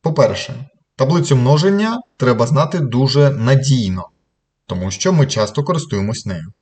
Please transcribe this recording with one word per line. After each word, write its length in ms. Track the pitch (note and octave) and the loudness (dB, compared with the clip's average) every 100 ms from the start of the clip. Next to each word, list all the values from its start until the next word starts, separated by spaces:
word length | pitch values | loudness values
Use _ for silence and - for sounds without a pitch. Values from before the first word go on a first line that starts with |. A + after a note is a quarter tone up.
По-перше, 640 | D#3+ D3 A2+ F#2+ - A#2 C3+ _ _ - | -2 0 0 0 -10 -14 -16 _ _ -2
таблицю 400 | C3+ E3+ - C3 | 0 0 2 2
множення 640 | B2 D3+ F#3+ G3+ A3 A#3+ - _ | 4 4 4 2 -2 -4 -12 _
треба 300 | B2+ A2+ A#2+ | 0 0 0
знати 320 | D3 D#3+ F3+ | 0 0 -2
дуже 520 | C3+ A#2+ C3+ C#3+ C#3+ | -2 0 0 2 2
надійно, 800 | A2 A#2 C3+ C3+ B2+ G2+ F#2 F2 _ _ _ _ _ - | 2 2 2 2 0 0 -4 -10 _ _ _ _ _ -10
тому 240 | F2+ F#2+ | -6 -6
що 220 | - F#3 | -2 0
ми 140 | E3+ C#3 | 2 2
часто 380 | A2+ G#2 - | 0 -2 -2
користуємось 640 | C#3+ E3 - G2+ G2+ A2+ G#2+ | -4 -4 -4 -4 -4 -6 -8
нею. 260 | F2 E2 _ | -10 -12 _